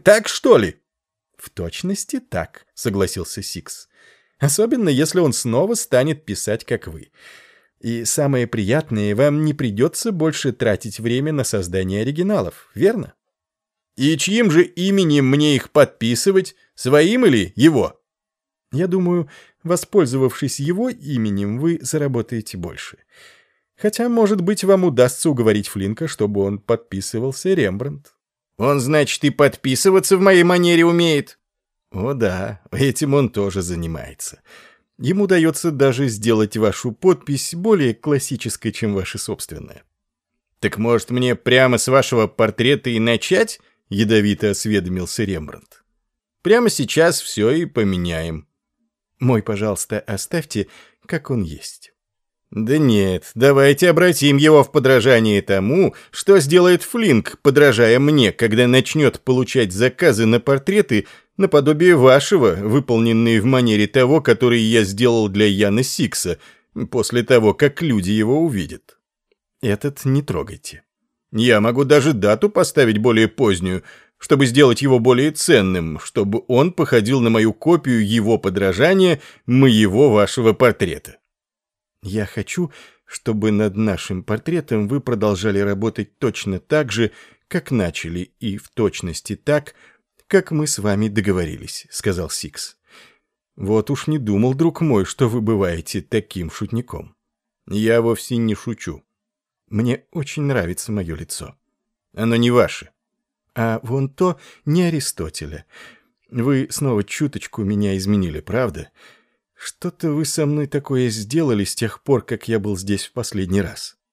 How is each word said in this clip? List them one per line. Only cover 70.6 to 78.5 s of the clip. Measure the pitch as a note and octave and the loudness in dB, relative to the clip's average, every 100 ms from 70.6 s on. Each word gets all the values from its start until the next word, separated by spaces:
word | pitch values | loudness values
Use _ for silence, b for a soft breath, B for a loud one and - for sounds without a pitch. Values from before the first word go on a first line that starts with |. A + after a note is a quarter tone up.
| - - _ _ _ _ _ | -18 -20 _ _ _ _ _
Я | A2 A#2+ G#2+ | 0 2 4
могу | A2 A#2+ | 2 0
даже | C3+ D3 C#3 | 4 4 4
дату | A#2+ G2+ A2 G#3 | 2 2 2 0
поставить | G3+ E3+ - A#2+ G#2+ | 0 0 2 2 2
более | A#2+ A2 A2 | 2 4 2
позднюю, | - A#2 F2+ F#2 F#2 B B B B - | 2 0 0 -2 -6 B B B B 0
чтобы | C#3 C3+ | 2 2
сделать | B2+ C3+ A#2 | 6 4 4
его | C#3 B2+ | 2 2
более | A#2+ B2 D3 | 4 4 2
ценным, | D3+ - C3 F#2+ F#2 D#2+ D2+ | 0 2 4 4 0 -4 -8
чтобы | - - G2+ A2 - | -6 -4 -2 -2 0
он | B2 E3+ | 2 2
походил | F3 D3 A#2+ G#2 C3+ | 0 0 2 2 0
на | A#2 | 2
мою | A2 A2 | 2 2
копию | G#2 D#3 E3+ C#3 A#2 | 0 0 0 2 0
его | G2+ A#2 G#2 A2 | 0 0 2 0
подражания | G2 | 0